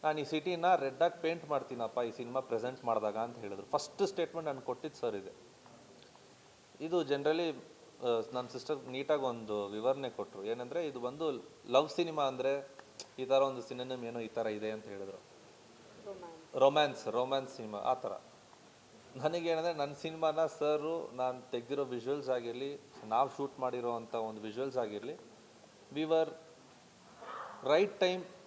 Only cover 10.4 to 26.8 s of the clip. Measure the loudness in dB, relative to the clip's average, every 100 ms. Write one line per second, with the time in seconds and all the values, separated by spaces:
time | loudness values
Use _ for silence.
10.4 | -4 -4 -4 -4 -4 -4 -6 -2 -2 -2
11.4 | -8 -16 4 6 6 2 0 2 0 2
12.4 | 0 0 -4 -16 -20 -16 -14 -8 4 6
13.4 | 6 2 -6 -8 -6 -4 -4 -4 -4 -2
14.4 | -2 0 -2 -4 -8 -10 -8 -10 -16 -20
15.4 | -20 -20 -20 -20 -20 -16 -12 -12 -12 -16
16.4 | -6 8 8 8 4 2 -2 0 2 0
17.4 | -2 -10 -8 -2 0 0 0 -8 -12 -20
18.4 | -20 -20 -20 -20 -20 -20 -16 -4 -2 0
19.4 | 0 0 0 0 -4 -4 -8 0 0 2
20.4 | 0 2 2 2 0 -4 -4 -2 -2 -2
21.4 | -6 -6 -2 -2 -2 -2 -2 -2 0 -2
22.4 | -2 -6 -6 -8 -14 -16 0 2 2 0
23.4 | -6 -2 -2 0 -2 -2 -4 -4 -4 -4
24.4 | -8 -4 -2 0 -2 -4 -8 -10 -16 -20
25.4 | -20 -20 -20 -20 -8 -4 2 4 2 -2
26.4 | -18 -20 -20 -20